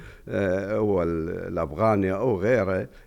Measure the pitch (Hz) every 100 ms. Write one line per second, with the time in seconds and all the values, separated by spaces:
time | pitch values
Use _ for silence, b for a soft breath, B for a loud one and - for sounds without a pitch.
0 | B B - 98 98 92 98 110 107 95
1 | 85 82 80 90 90 87 82 73 110 104
2 | 95 95 127 101 101 123 95 95 127 B